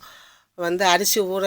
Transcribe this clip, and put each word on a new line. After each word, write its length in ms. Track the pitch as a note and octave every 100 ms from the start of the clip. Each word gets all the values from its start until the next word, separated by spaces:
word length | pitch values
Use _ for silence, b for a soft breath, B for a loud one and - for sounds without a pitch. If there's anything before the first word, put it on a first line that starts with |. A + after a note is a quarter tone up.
| B B B B B -
வந்து 260 | F3 F3+ F#3+
அரிசி 340 | F3 G3 A3 F#3
ஊற 160 | F#3+